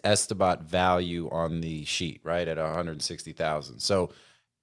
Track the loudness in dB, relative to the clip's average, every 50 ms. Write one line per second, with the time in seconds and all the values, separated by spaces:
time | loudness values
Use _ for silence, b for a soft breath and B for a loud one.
0 | 2 2 4 4 2 0 0 2 4 4 2 2 -2 -2 2 2 4 4 4 4
1 | 2 0 -2 -4 -4 -2 -2 -2 0 0 -2 -2 -4 -4 -4 -6 -6 -4 -4 -2
2 | -2 -4 -6 -6 -4 -2 0 0 0 0 -2 -2 -2 -2 -2 -2 -4 -4 -4 -6
3 | -6 -6 -6 -8 -12 -12 -6 -2 -2 0 0 -2 -4 -8 -10 -4 0 2 2 2
4 | 2 0 b b b b b b b b b _